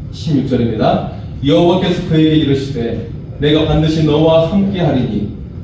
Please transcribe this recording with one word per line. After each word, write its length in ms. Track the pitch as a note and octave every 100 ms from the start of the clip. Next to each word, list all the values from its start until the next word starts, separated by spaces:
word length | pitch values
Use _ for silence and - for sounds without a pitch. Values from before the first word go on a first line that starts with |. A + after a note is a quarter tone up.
| -
십육 360 | - - C3 B2
절입니다. 600 | A#2+ A2+ G#2+ B2 - - - - -
여호와께서 640 | C#3 E3 F3+ F#3 F3 - -
그에게 280 | D#3 D#3 D3
이르시되, 720 | C3+ C3+ - A#2 A#2 G#2+ - - - -
"내가 240 | D3 D#3 D#3
반드시 380 | D#3 D#3 D#3+
너와 480 | D3+ D3+ D#3+ D#3+ -
함께 280 | G3 F#3+ F3+
하리니 500 | D#3 B2+ A2+ G#2 - - - -